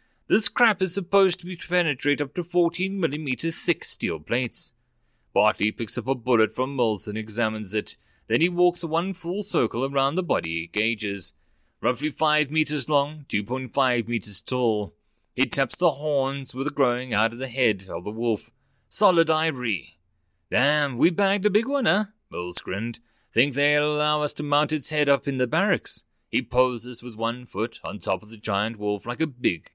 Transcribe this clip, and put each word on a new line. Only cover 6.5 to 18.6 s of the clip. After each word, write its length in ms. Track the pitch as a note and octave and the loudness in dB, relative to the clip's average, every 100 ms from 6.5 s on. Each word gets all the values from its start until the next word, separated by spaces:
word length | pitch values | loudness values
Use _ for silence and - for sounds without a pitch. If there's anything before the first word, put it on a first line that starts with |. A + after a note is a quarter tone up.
| - | 0
from 220 | C3 C#3 | -4 0
Mills 320 | A#2 G#2 - | 0 0 -2
and 80 | G#2+ | -4
examines 580 | A2 A2 A2 A2 G2+ G#2+ | -4 -2 0 -2 -2 -2
it. 220 | - - _ _ - | -2 -4 _ _ -2
Then 120 | A#2 | 0
he 80 | F3 | 2
walks 380 | F3 F3 F3 D#3+ | 2 2 2 -2
one 280 | D#3+ F#3 | -2 -4
full 300 | F#3 E3 G3 | -6 -6 -2
circle 400 | - D#3+ A#2 A#2 | 0 2 0 0
around 320 | C3+ C#3+ C#3 D#3+ | -2 0 0 0
the 80 | |
body 380 | E3+ G2+ E2 E2 | -2 -2 -2 -6
he 60 | E2 | -6
gauges. 680 | G#2 A2 A2+ G#2+ G2 - - _ _ _ _ | -2 -2 -2 -4 -2 -4 -4 _ _ _ _
Roughly 280 | A2+ B2 D3 | -2 -2 -4
five 400 | - D#3 D3+ C#3 | -2 0 0 0
meters 380 | D#3 D3+ D3+ C#3+ | -2 0 0 2
long, 380 | D3 C#3+ D#3 C#3+ | 2 0 -6 -6
two 160 | G#2 | -6
point 300 | G#2 C3 C3 | -4 -4 -4
five 340 | - C3 A#2+ G#2 | 0 0 0 -2
meters 340 | A#2 G#2 G2 | -2 0 0
tall. 540 | - B2+ B2 G#2+ G2+ - _ _ _ - | 0 0 2 0 -2 -10 _ _ _ -4
He 100 | C#3 | 0
taps 300 | - C3+ - | 2 0 2
the 160 | F3 | 0
horns 640 | C#3 D3+ C#3+ C3+ C#3 C3 B2+ | 2 0 0 0 -2 -4 -4
with 180 | C#3 | -2
growing 400 | D3 B2+ A#2+ B2+ | 0 2 0 -2
out 200 | G#2 A2 | 0 0
of 60 | A#2 | -2
the 100 | B2+ | -6
head 380 | C3 A#2+ G2 F#2+ | 0 0 0 -4
of 160 | F2 F#2+ | -8 -6
the 60 | |
wolf. 380 | A2 A#2+ G#2+ - _ | -2 0 0 -4 _